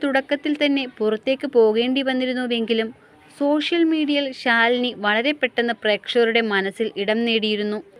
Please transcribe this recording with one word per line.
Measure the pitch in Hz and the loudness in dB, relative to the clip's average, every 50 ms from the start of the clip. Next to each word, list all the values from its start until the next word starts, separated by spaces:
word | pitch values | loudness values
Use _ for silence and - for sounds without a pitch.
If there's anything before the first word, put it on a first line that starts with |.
| - | -2
തുടക്കത്തിൽ | 277 262 269 269 - 285 285 - 302 294 - 294 | 0 0 0 0 -2 -4 -2 -2 -2 -2 0 0
തന്നെ | 285 277 277 262 247 - - | 0 0 0 -2 -6 -6 -2
പുറത്തേക്ക് | 214 214 220 214 - 262 269 262 - | -2 0 0 0 0 -2 -2 -2 -2
പോകേണ്ടി | 269 - 240 220 214 214 226 240 254 254 277 | 2 4 6 6 6 4 2 0 0 0 0
വന്നിരുന്നുവെങ്കിലും | 262 262 262 254 254 254 247 254 254 240 240 233 226 208 233 220 226 220 240 - - - - - - - - - | 0 0 0 0 -2 -2 -2 -2 -2 -2 -2 -2 -2 0 0 -2 -2 -4 -8 -14 -20 -20 -20 -20 -20 -14 -6 -2
സോഷ്യൽ | 285 285 294 302 294 - 349 339 330 | 0 0 0 0 0 0 0 2 2
മീഡിയയിൽ | 320 320 311 302 277 285 285 285 262 | 2 2 0 0 0 0 -2 -2 -4
ശാലിനി | 254 - - 254 233 233 226 233 247 247 247 247 - | -6 -4 -2 0 2 2 4 2 2 0 -2 -4 -4
വളരെ | - 202 208 208 220 240 294 | -2 0 0 0 2 0 0
പെട്ടെന്ന് | 302 294 262 240 - 247 240 240 226 - | -2 0 -2 -2 -2 -2 -2 -2 -2 -2
പ്രേക്ഷകരുടെ | - 214 208 196 - - - 240 233 226 226 233 | -2 0 0 -2 -2 -2 0 2 2 2 2 0
മനസ്സിൽ | 233 214 202 190 190 196 196 - 226 214 - | 0 0 0 -2 -2 -2 -4 -4 -6 -4 -4
ഇടം | 196 202 202 214 226 233 | -4 -2 -2 0 0 0
നേടിയിരുന്നു. | 233 226 220 214 214 214 202 208 208 214 208 - - - | 0 0 0 0 -2 -2 -2 -2 -4 -4 -6 -8 -12 -20